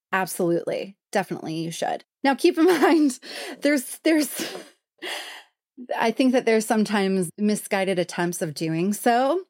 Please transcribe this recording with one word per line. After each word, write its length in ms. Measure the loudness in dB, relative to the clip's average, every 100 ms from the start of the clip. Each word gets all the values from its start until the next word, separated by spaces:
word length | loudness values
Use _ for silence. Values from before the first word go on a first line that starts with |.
| _
Absolutely. 840 | -4 -2 -2 0 0 -2 -6 -8 -14 _
Definitely 460 | -4 -4 -6 -8 -8
you 140 | -6
should. 340 | -6 -6 -6 -10 _
Now, 100 | 0
keep 220 | 2 2 4
in 80 |
<laughs> 160 | 4 6
mind, 380 | 4 4 4 0 -10 -12 -12 -2
there's, 380 | 0 2 -2 -4
there's, 260 | 2 2 2 -4 -8 -10 -16 _ _ _ -12 -10 -12 -16 -20 _ _ -16 -8 -2
I 120 | -2
think 220 | 2 2
that 140 | 2 2
there's 200 | 2 2
sometimes 640 | 0 2 2 2 0 -2 -2
misguided 600 | 0 0 -2 -2 0 0
attempts 420 | -2 -2 -2 -2
of 140 | -6
doing 380 | -4 -4 0 -2
so. 500 | 0 2 2 2 0 -4